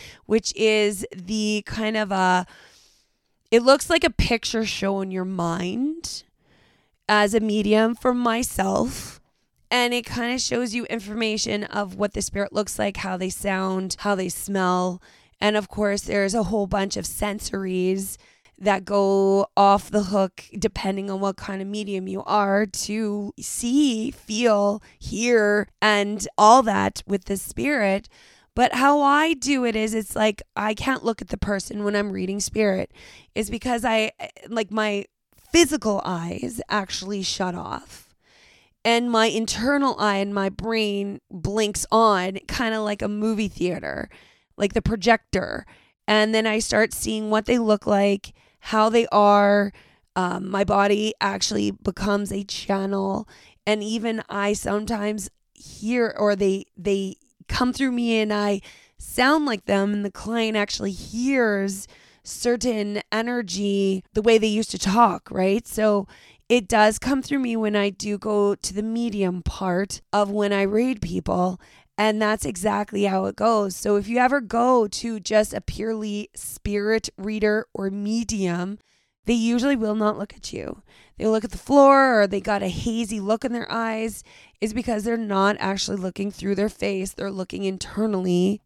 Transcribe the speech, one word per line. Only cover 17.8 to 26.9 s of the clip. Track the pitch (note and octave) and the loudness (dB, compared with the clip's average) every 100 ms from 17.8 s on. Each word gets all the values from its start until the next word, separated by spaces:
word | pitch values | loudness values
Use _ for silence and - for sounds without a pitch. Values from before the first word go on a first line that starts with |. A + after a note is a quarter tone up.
| F3+ F#3+ F#3+ - _ _ _ - | 0 0 -4 -12 _ _ _ -4
that | F#3+ G3 F#3 | 0 0 2
go | G3+ G3 G3 G3 G3 G3 - | 2 4 4 4 4 2 4
off | G3+ G3+ - | 6 6 2
the | G#3 | -2
hook | F#3 G3+ F#3+ - - A3 | 0 0 0 -4 -16 -4
depending | G#3+ - F#3+ G3 G3 | -4 -2 -4 -4 -4
on | F#3+ | -4
what | G3 F#3+ | -4 -4
kind | - F#3+ | -8 -8
of | G3 | -6
medium | G#3+ G3+ F#3+ F#3+ | -6 -6 -6 -6
you | F#3+ - | -6 0
are | G#3 G3 G3 G#3+ | 2 4 2 2
to | - - G#3+ G#3+ G#3 G3+ - | -4 -6 -4 -2 -4 -6 -10
see, | - - A#3+ C4+ D4 A3 A#3 | -10 -6 0 4 4 2 -4
feel, | - - G#3+ A#3+ G#3 G3+ G#3 - - | -8 -8 0 4 4 2 -2 -8 -14
hear, | - G3 A#3+ A#3 G#3 G#3 G3 - | -8 -2 4 4 4 2 0 0
and | G#3+ G#3 G3+ G#3 G3 - | 2 2 0 -4 -4 6
all | G#3 B3+ | 10 10
that | A3+ G3 G3 | 8 2 0